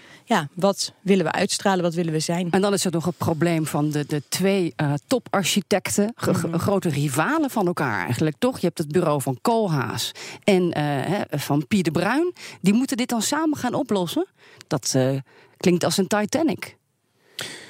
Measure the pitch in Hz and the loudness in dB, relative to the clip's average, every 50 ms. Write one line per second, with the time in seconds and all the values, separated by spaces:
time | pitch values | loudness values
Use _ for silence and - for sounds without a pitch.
0 | - - - - _ - 240 185 147 139 - 180 165 202 190 - - - - _ | -16 -20 -20 -12 _ 0 0 0 0 -2 -4 0 0 2 2 0 -4 -8 -8 _
1 | - 180 196 190 160 151 - - 190 202 - - - 202 190 180 170 175 160 175 | 0 2 2 4 4 2 0 0 0 0 -2 0 0 2 2 2 2 0 0 0
2 | 175 165 156 156 156 - 170 175 185 170 156 190 196 208 202 170 - 190 143 165 | -2 -2 -2 -2 -2 -2 -2 -2 0 0 2 2 2 2 2 2 0 0 -2 -2
3 | 139 180 - - - 160 165 151 170 175 170 160 156 139 - 147 147 151 147 147 | -2 -2 -4 -2 -2 -2 0 2 2 2 2 0 -2 -2 0 0 0 0 0 -2
4 | 147 - 151 147 - - - - 180 196 196 196 175 160 - - 156 139 147 160 | -4 -2 -4 -6 -6 -6 -4 -2 0 2 2 2 0 -2 -2 -2 -2 0 0 -2
5 | _ - 269 240 - - - 196 175 - - 208 - - 208 185 - - - - | _ -2 -2 -2 -2 0 -2 0 0 2 0 0 0 2 0 0 0 0 0 0
6 | 202 220 240 - - - 185 180 160 165 165 170 - - 202 190 - 175 135 139 | 0 0 -2 -4 -2 0 0 0 0 -2 -2 0 0 2 0 0 0 0 0 0
7 | 143 151 123 143 160 214 294 330 302 262 - 220 190 175 175 - 156 127 104 98 | -2 0 0 0 0 2 2 0 0 0 0 0 0 0 0 0 -2 -2 -2 -2
8 | 87 - 117 - 160 156 147 - - 247 165 - - 170 - - 165 147 147 180 | -2 -2 0 0 0 0 0 0 -2 -2 0 0 -2 -2 -2 -2 -6 -2 0 0
9 | 165 156 147 143 131 139 127 - - 240 233 226 220 180 156 139 117 117 - - | 2 2 0 0 0 -4 -4 -2 0 0 2 2 2 2 0 0 -2 -2 -4 -4
10 | - - - - - - - - - - 196 180 180 170 - - 147 147 143 135 | -6 -8 -8 -12 -14 -16 -12 -4 2 4 4 4 4 2 0 0 0 0 0 -2
11 | - - 196 202 - - - 139 - - 143 147 151 - 214 196 175 165 139 165 | -2 -2 -2 -4 -4 -4 -6 -6 -2 0 0 0 0 2 0 2 2 2 0 0
12 | 175 202 247 294 349 359 - - - - - - - 185 202 240 269 - 277 214 | 0 2 2 2 0 -2 -2 -8 -16 -18 -10 -2 2 2 4 4 2 0 -2 -2
13 | 247 - 240 226 202 - 294 302 320 311 294 - - 247 - - 294 - 214 190 | -2 -2 -2 -2 -2 0 0 0 0 0 0 0 -2 -2 -2 -2 -2 0 0 -2
14 | 175 160 - 294 381 - _ _ - - - - - - 143 143 - - - 135 | 0 -2 -2 -4 -4 -4 _ _ -20 -20 -20 -18 -8 -6 -4 -4 -2 0 0 2
15 | 127 131 139 135 - _ - - - _ _ - - 185 175 165 - - - - | 2 2 0 -2 -6 _ -20 -20 -20 _ _ 0 2 2 4 4 2 0 0 0
16 | 190 - 220 208 214 208 - 285 330 285 - - - - - _ _ _ _ _ | 0 0 0 0 0 0 0 0 0 0 0 -2 -8 -14 -18 _ _ _ _ _
17 | _ _ _ _ _ _ - - - - - - - - | _ _ _ _ _ _ -14 -12 -12 -12 -12 -16 -18 -18